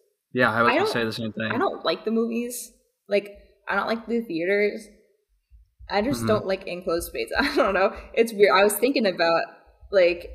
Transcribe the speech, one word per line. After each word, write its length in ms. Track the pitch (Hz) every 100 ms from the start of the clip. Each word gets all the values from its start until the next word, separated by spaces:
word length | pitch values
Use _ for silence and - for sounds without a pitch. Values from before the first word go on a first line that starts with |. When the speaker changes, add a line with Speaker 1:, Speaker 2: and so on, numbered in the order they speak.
| _ _ _
Speaker 1:
Yeah, 180 | 127 120
I 100 | 113
was 80 | 120
Speaker 2:
I 40 | 277
Speaker 1:
gonna 100 | 427
Speaker 2:
don't, 80 |
Speaker 1:
say 100 | 120 113
the 60 |
same 200 | 110 113
thing. 180 | - 110
Speaker 2:
I 60 | 254
don't 280 | 392 - -
like 200 | 180 220
the 60 |
movies. 600 | 226 233 233 240 240 - _ _ _ -
Like, 280 | 202 196 - - _ -
I 80 | 196
don't 120 | 208
like 200 | 226 226
the 140 | 233
theaters. 680 | 226 160 175 202 208 220 - - _ _ _ _ _ - _ _ -
I 120 | 196
just 180 | 233 240
Speaker 1:
Mm-hmm. 80 | 220
Speaker 2:
don't 180 | 208 190
like 180 | 190 -
enclosed 400 | 175 180 170 -
spaces. 260 | 123 - -
<laughs> 40 |
I 160 | 277 285
don't 180 | 220
know. 220 | 190 202 - -
It's 200 | - 226
weird. 180 | 202 202 185
I 80 |
was 120 | 208 208
thinking 300 | 247 285 202
about, 380 | 180 165 165 - - - _ -
like, 400 | 196 175 175 -